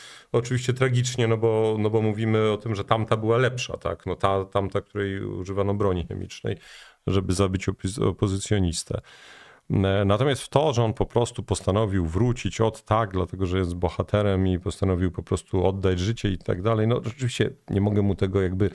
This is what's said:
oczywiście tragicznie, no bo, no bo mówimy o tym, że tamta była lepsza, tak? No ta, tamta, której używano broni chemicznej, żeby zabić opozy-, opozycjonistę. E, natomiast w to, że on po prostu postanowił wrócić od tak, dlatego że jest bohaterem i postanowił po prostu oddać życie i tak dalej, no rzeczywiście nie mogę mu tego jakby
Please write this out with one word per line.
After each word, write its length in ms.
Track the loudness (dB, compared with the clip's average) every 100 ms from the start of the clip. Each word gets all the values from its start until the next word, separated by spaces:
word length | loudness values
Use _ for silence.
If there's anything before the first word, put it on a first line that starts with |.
| -20 -20 -4
oczywiście 420 | -2 0 -2 -2
tragicznie, 540 | 0 2 2 0 0 0
no 80 | 2
bo, 400 | 2 2 2 2
no 120 | 2
bo 120 | 2
mówimy 480 | 2 0 2 2 2
o 60 | 0
tym, 180 | -2
że 100 | -4
tamta 320 | 0 0 2 0
była 220 | 2 2
lepsza, 380 | 2 -2 -6 -6
tak? 300 | -6 -6 -6
No 100 | -2
ta, 280 | 0 0
tamta, 360 | 0 -2 -2 -4
której 440 | -6 -4 -4 -4
używano 500 | -6 -6 -4 -2 0
broni 320 | 0 0 0 -2
chemicznej, 500 | -8 -10 -8 -6 -8 -10 -20 -20 _ -2
żeby 260 | 0 2
zabić 360 | 2 2 0 -2
opozy-, 360 | -4 -6 -2
opozycjonistę. 960 | -2 0 0 0 0 0 2 0 -6 -8 -8 -20 -20 -20 -20 -18 -2
E, 340 | 2 2 2
natomiast 380 | 2 2 2 0
w 60 | 0
to, 240 | 2 2
że 100 | 2
on 120 | 0
po 120 | -2 -2
prostu 360 | 0 -2 -4
postanowił 640 | -4 -2 0 2 2 0 0
wrócić 540 | 0 0 0 -4 -2
od 240 | -2 -2
tak, 260 | 0 0 0
dlatego 360 | -2 -4 -2 -2
że 120 | 0
jest 160 | 0
bohaterem 720 | -2 -2 -2 -2 0 2 2 2
i 120 | 0
postanowił 520 | -2 -2 0 0 0
po 120 | -2
prostu 440 | -4 -4 -2 0 0
oddać 320 | 2 0 2
życie 320 | 0 -2 -2
i 80 | -2
tak 240 | -4 -2
dalej, 240 | 0 2 2
no 140 | 0
rzeczywiście 460 | -4 -6 -4 0 -2 -4 -2
nie 100 | 0
mogę 220 | 2 2
mu 120 | 2
tego 280 | 0 0 0
jakby 280 | 0 0 -2